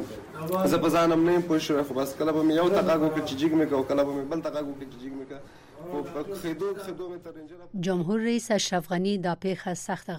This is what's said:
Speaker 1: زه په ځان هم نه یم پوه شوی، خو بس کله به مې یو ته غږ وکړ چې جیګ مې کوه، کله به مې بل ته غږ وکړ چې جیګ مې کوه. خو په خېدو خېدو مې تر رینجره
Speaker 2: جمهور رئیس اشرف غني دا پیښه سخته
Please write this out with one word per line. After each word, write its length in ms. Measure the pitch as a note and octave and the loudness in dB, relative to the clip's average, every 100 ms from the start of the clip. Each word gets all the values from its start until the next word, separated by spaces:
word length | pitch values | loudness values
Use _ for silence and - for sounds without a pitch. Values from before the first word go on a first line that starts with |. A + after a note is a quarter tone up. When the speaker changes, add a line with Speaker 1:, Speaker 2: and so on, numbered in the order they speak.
| G#2+ - - - D#3+ F#3 F#3+ | -2 -8 -14 -10 -2 0 2
Speaker 1:
زه 60 | E3+ | 4
په 60 | E3+ D#3+ | 4 4
ځان 160 | E3 | 4
هم 100 | D#3+ E3+ | 6 6
نه 100 | F3 | 4
یم 100 | E3+ | 4
پوه 120 | D#3 - | 2 2
شوی، 160 | D3 C#3+ | 0 0
خو 60 | C3 | -2
بس 100 | C3+ - | -2 0
کله 120 | D#3 | 0
به 120 | D#3 | 4
مې 100 | D#3 D#3 | 4 4
یو 100 | F3+ G3 | 4 4
ته 60 | - | 4
غږ 120 | D#3+ | 4
وکړ 220 | D#3 D#3 C#3+ | 2 0 -2
چې 60 | C3+ | 0
جیګ 140 | D#3+ D#3 | 2 4
مې 60 | D3+ | 4
کوه، 160 | C#3 C3 | 2 2
کله 140 | C#3+ | 2
به 80 | C#3+ C#3+ | 2 0
مې 80 | C3+ | -4
بل 80 | E3 | -4
ته 80 | D#3 D3 | -4 -4
غږ 100 | C#3+ | -6
وکړ 180 | C#3 C3+ | -8 -12
چې 60 | A#2+ | -14
جیګ 100 | C3 C3+ | -12 -12
مې 60 | C3 | -12
کوه. 100 | C#3 - - - - E3 | -14 -16 -20 -20 -16 -8
خو 100 | D3 | -6
په 180 | C#3+ C#3 E3+ G3 | -6 -6 -8 -6
خېدو 260 | F3 D#3 G3 G3 F#3+ | -6 -4 -4 -4 -8
خېدو 200 | D#3+ F3+ | -10 -10
مې 100 | F3 | -10
تر 100 | E3+ D#3+ | -14 -16
رینجره 440 | - F3+ F3 G3+ F3 | -16 -18 -10 -4 0
Speaker 2:
جمهور 320 | F3+ E3+ A3 | 0 2 0
رئیس 320 | A3+ A#3 - | 2 0 2
اشرف 400 | G3+ - F3+ D#3+ | 0 2 -2 0
غني 260 | F3 F#3+ G3+ | 0 0 0
دا 160 | F3+ E3 | 0 -2
پیښه 300 | F#3+ F3+ - | -2 -4 -4
سخته 400 | F3 - F#3 - | -6 -4 -6 -6